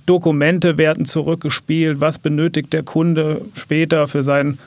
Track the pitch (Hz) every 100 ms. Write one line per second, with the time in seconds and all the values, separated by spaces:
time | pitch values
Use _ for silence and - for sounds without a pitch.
0 | - 180 175 151 147 180 175 151 156 156
1 | - 165 147 165 151 - - 160 160 143
2 | 151 156 156 147 165 165 151 160 - 160
3 | 170 160 151 156 - - - 156 160 160
4 | 147 147 135 143 143 139